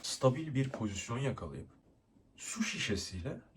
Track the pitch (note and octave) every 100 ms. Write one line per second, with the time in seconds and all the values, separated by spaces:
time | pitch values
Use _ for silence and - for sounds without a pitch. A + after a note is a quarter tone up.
0 | - - C3 B2+ D#3+ C3 C3+ - G#2+ F#2
1 | - A#2+ C3+ - E2 C#2 - - - -
2 | _ - - - - - A3 E3+ B2 F#2
3 | - F#2 B2+ - -